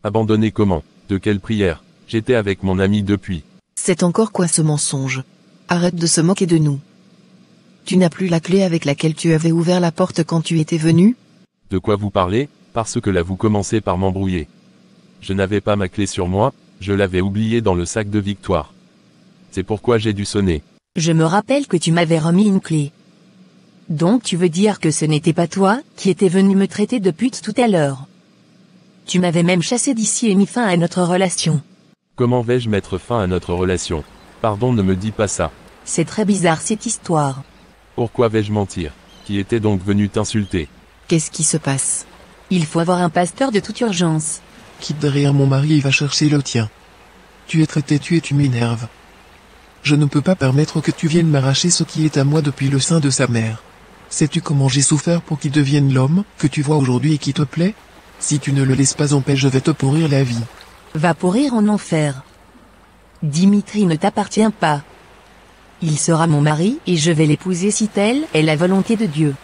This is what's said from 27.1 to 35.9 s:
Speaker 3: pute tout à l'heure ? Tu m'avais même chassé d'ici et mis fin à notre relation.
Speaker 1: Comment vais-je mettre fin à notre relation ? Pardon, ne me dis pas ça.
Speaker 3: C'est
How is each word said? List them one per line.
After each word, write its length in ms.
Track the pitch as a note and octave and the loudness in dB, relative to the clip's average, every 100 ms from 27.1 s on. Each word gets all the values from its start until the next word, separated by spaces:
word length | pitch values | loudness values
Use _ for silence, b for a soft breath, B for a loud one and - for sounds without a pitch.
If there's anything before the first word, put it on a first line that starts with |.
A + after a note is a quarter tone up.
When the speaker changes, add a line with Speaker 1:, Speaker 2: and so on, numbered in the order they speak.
Speaker 3:
pute 300 | D#3+ B3+ - | 0 -4 -4
tout 120 | - G#3 | -6 0
à 60 | A#3 | 2
l'heure ? 400 | F3+ C#3+ C3 C3+ _ _ _ _ _ _ _ _ _ - | 2 0 -4 -14 _ _ _ _ _ _ _ _ _ -4
Tu 140 | F3+ | 0
m'avais 240 | F3+ E3+ | 2 2
même 180 | E3+ F#3 | 2 2
chassé 320 | - A#3+ C#4+ | 0 -2 -2
d'ici 360 | A#3 G#3+ - A#3 | -2 -2 -2 2
et 60 | F#3+ | 2
mis 100 | G3+ | 2
fin 180 | A#3+ | 0
à 140 | A3+ F3 | 0 0
notre 240 | E3+ F#3 | 0 0
relation. 600 | F3 F3+ F#3+ - E3 D3+ - _ _ _ _ - | 0 0 0 0 -2 -2 -4 _ _ _ _ -2
Speaker 1:
Comment 260 | B2 B2 | 0 0
vais-je 280 | A#2 B2+ A#2 | 0 -2 0
mettre 280 | G#2 - F#2 | -4 -2 -10
fin 220 | - A#2+ | -4 -2
à 80 | F#2 | 0
notre 260 | F2+ - | -2 -2
relation ? 520 | F2+ F#2 F2+ - E2 - - - - | -2 0 -2 -4 -8 -8 -20 -20 -6
Pardon, 300 | A2 G2+ B2+ | -4 -2 0
ne 100 | A#2 | 0
me 140 | F#2+ F#2+ | 0 0
dis 160 | G#2+ | -4
pas 160 | G#2 G#2 | -4 -4
ça. 240 | - E2 - - - | -2 -6 -6 -20 -20
Speaker 3:
C'est 220 | - | -8